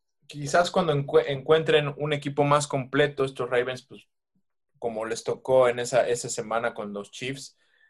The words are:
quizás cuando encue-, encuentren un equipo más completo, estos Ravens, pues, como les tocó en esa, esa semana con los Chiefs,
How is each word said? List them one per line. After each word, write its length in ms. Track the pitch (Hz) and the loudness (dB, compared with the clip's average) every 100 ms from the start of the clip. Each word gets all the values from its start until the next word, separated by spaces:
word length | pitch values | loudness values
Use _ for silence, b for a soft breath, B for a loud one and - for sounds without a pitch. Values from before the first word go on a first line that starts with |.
| _ _ - | _ _ -18
quizás 440 | 147 139 170 175 | -12 0 2 2
cuando 240 | 196 170 | 0 0
encue-, 300 | 143 139 156 143 | 0 2 2 2
encuentren 640 | 135 - 160 156 156 147 143 | 0 2 2 4 2 2 -4
un 160 | 151 | -4
equipo 320 | 143 143 143 | -4 -2 0
más 220 | 143 147 143 | 4 4 2
completo, 580 | 139 131 139 147 143 | -4 -2 2 2 2
estos 260 | 135 135 123 | -4 -4 -2
Ravens, 320 | 123 123 127 | -2 -2 -4
pues, 260 | - 104 _ _ _ _ _ _ _ - | -12 -20 _ _ _ _ _ _ _ -10
como 260 | 120 110 | -8 -6
les 180 | 110 113 | -6 -6
tocó 460 | - 117 - 131 123 | -6 -4 2 4 4
en 120 | 120 | 2
esa, 280 | 120 131 - | 0 2 2
esa 200 | 120 123 | 0 -4
semana 440 | - 107 113 117 | -8 -4 -2 -4
con 200 | 117 104 | -6 -10
los 180 | 101 101 | -10 -12
Chiefs, 480 | - 127 139 - _ _ _ | -10 -10 -10 -14 _ _ _